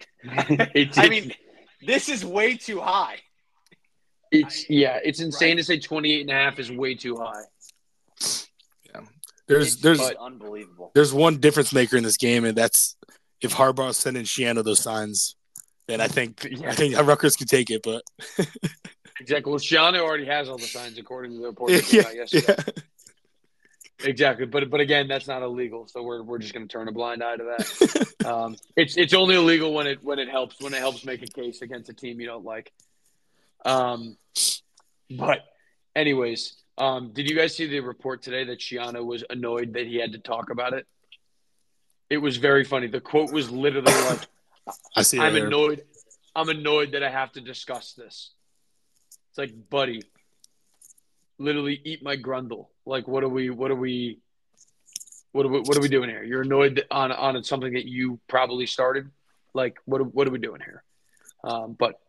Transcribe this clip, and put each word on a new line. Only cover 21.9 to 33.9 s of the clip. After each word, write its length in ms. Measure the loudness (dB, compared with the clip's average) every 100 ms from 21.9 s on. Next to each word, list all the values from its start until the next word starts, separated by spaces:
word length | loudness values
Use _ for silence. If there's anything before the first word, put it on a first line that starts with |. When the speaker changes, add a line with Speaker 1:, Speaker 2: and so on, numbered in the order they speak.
Speaker 3:
<laughs> 0 |
Yeah, 80 | 6
Speaker 1:
came 60 | 6
out 40 | 2
yesterday. 400 | 0 2 4 2 0
Speaker 3:
yeah. 60 | -12 -16 _ -20 _ _ _ _ _ _ _ -20 -6 -2
Speaker 1:
Exactly. 360 | 2 2 2 -2
But, 240 | -2 0
but 120 | 0
again, 260 | 2 2 2
that's 200 | -4 -6
not 140 | -6
illegal, 460 | -6 -6 -6 -8 -14
so 160 | -12
we're, 180 | -10 -10
we're 160 | -8 -10
just 160 | -10
gonna 140 | -12 -12
turn 200 | -10 -8
a 40 |
blind 320 | -6 -6 -4
eye 140 | -6 -6
to 60 | -6 -6
that. 540 | -4 2 2 2 -4 -4
Speaker 3:
<laughs> 80 | -4
Speaker 1:
Um, 300 | -4 -6 -10 -6 0
it's, 220 | 2 2
it's 160 | 4
only 220 | 4 6 6
illegal 360 | 6 4 2
when 140 | -2 -2
it, 180 | -4
when 140 | -6 -6
it 100 | -4
helps, 300 | -4 -4 -8
when 140 | -8
it 60 | -4
helps 260 | -4 -4 -8
make 160 | -10
a 60 | -12
case 340 | -10 -10 -10
against 280 | -12 -14 -16
a 40 |
team 260 | -16 -14 -12
you 60 | -12
don't 180 | -12
like. 300 | -12 -12 -14 _ _ _ _ _ _ _ _ _ 0
Um, 520 | 2 2